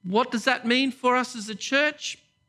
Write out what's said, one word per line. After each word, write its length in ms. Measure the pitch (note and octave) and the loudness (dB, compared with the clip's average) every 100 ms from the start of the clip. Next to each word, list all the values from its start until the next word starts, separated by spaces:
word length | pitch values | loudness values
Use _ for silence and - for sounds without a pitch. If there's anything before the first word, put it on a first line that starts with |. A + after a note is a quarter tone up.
What 280 | F3+ G3+ B3 | 0 0 2
does 140 | A#3 B3+ | 0 0
that 200 | B3 A3+ | 0 2
mean 260 | B3 C4+ | 2 2
for 260 | B3 B3 B3 | 0 2 2
us 180 | B3 A#3+ | 0 -6
as 140 | G#3 | -10
a 60 | G#3 | -10
church? 640 | - C4+ D4 D4 - - _ _ | -2 2 2 -2 -12 -12 _ _